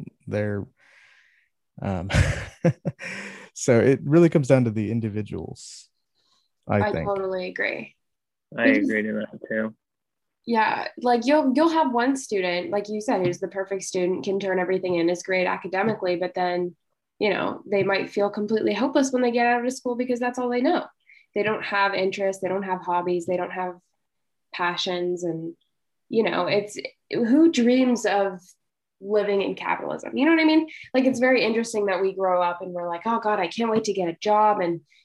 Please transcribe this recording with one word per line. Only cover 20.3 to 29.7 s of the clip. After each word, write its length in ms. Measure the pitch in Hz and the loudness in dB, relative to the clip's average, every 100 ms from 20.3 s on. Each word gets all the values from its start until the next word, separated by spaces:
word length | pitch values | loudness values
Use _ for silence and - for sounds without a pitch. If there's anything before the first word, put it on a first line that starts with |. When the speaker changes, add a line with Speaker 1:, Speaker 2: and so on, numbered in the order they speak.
| 247 | -4
Speaker 2:
all 100 | 247 | -2
they 120 | 247 | 0
know. 240 | 269 349 - _ _ - _ 208 | 0 0 -4 _ _ -20 _ -2
They 80 | |
don't 200 | 208 214 | -2 -2
have 300 | - 202 196 | -2 0 0
interests, 480 | 190 190 196 196 190 | 0 -2 0 -2 -2
they 80 | 180 | -4
don't 140 | 190 | -4
have 180 | 190 180 | -4 -4
hobbies, 440 | 180 175 175 180 170 | -2 -2 0 -2 -2
they 120 | 180 | -4
don't 140 | 180 | -4
have 240 | 180 180 180 _ _ _ _ _ _ _ | -6 -8 -10 _ _ _ _ _ _ _
passions, 720 | - 175 175 196 180 175 175 | -4 -2 -2 -4 -2 -2 -2
and, 320 | 175 160 165 170 _ _ _ _ - | -4 -4 -8 -12 _ _ _ _ -4
you 140 | 220 | 0
know, 240 | 196 170 180 | 0 0 0
it's, 300 | 202 202 - - _ - | 0 -2 -12 -14 _ -6
who 400 | 170 226 285 330 | -2 4 6 6
dreams 540 | 254 233 254 254 240 202 | 6 4 4 4 2 0
of 360 | 202 196 185 _ _ _ _ _ _ | 0 0 -4 _ _ _ _ _ _
living 420 | 196 208 202 196 | -2 0 2 0
in 140 | 190 190 | 0 -4
capitalism? 640 | - | -4